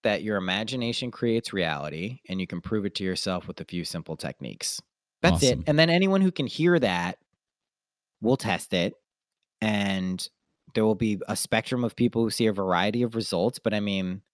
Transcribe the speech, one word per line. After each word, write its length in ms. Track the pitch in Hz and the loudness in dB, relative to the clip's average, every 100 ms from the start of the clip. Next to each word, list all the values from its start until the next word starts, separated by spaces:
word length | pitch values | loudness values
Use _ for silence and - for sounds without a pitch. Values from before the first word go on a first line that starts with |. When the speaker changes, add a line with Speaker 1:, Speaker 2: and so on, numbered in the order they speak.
Speaker 1:
That 200 | 117 101 | 2 0
your 160 | 104 104 | 0 -2
imagination 720 | 92 95 110 131 117 117 127 | 0 -2 -2 -4 -2 -4 -6
creates 420 | - 120 113 - | -2 2 2 0
reality 680 | 98 85 73 73 78 95 127 - | -2 0 -2 -6 -6 -8 -8 -8
and 140 | 95 | -6
you 60 | 90 | -4
can 160 | 90 | -6
prove 240 | - 107 98 | -2 -2 -2
it 80 | |
to 100 | - | -4
yourself 420 | 95 90 101 90 - | -4 -2 -2 -4 -6
with 140 | - | -12
a 60 | 82 | -8
few 180 | 87 | -6
simple 320 | 82 85 80 78 | -6 -8 -8 -8
techniques. 640 | 69 - 64 - - - _ _ _ _ | -8 -10 -12 -8 -8 -8 _ _ _ _
That's 240 | 170 185 | 2 4
Speaker 2:
Awesome. 160 | 135 - | 4 2
Speaker 1:
it. 40 | 78 | 2
And 120 | 151 | 4
then 120 | 165 | 6
anyone 320 | 170 190 196 | 4 4 4
who 100 | 190 | 2
can 140 | - 127 | 0 -6
hear 320 | - 170 175 | 2 4 4
that, 400 | 117 87 87 - _ _ _ _ _ _ _ _ _ _ | 4 0 -2 -6 _ _ _ _ _ _ _ _ _ _
we'll 160 | 107 135 | 2 2
test 340 | - 87 - | 2 -2 0
it. 220 | 92 87 - _ _ _ _ _ _ | 0 0 -4 _ _ _ _ _ _
And 680 | 110 104 202 - 92 92 - _ _ _ _ | 0 0 0 -2 -2 -4 -8 _ _ _ _
there 100 | - | 0
will 100 | 110 | 2
be 240 | 104 113 101 - | 2 0 -2 -4
a 80 | 107 | -4
spectrum 480 | - 110 - 127 | 0 0 0 -2
of 120 | 120 - | -2 2
people 260 | 120 113 | 0 2
who 80 | 113 | 0
see 160 | - 113 | 2 0
a 60 | |
variety 500 | 101 95 87 101 117 | 2 0 2 2 0
of 120 | 120 113 | -2 -2
results. 420 | 107 87 104 - | -2 0 0 0
But 160 | 117 | -2
I 60 | 104 | -2
mean 420 | 104 95 92 95 _ | -2 -2 -2 -6 _